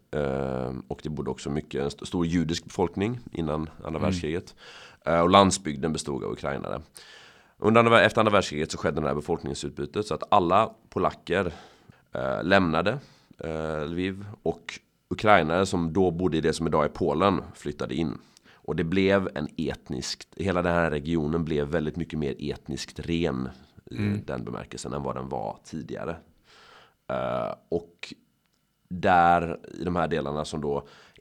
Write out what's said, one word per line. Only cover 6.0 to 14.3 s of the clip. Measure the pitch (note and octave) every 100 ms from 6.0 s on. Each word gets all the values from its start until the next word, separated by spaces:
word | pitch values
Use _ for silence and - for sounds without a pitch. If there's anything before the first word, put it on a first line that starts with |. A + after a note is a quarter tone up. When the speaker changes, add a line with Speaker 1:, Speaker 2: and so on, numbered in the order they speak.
| - C2+
Speaker 1:
av | G1+
ukrainare. | - C#2+ C2+ G1+ G1+ - - - - - - _ -
Under | - A2+
andra | A#2
vär-, | A2+ G2+
efter | A#2
andra | G#2+
världskriget | G2+ F2+ D2 D#2+
så | -
skedde | F2+ D2+
det | D2
här | D2
befolkningsutbytet | D2 E2 C#2 C#2 D2 C#2+ D2 - G#2
så |
att | D#2 -
alla | G2+ F2 F#2+ A2+ - _
polacker, | - E2 - - F2 F2+ E2+ - - _ - _
eh, | - C2 A1
lämnade, | C#2+ G2 F2+ D#2 F2+ C#3 - _ _ -
eh, | D#2+ D#2+ D#2 D#2 D2+
Lviv | E2+ F#2+ G2 G#2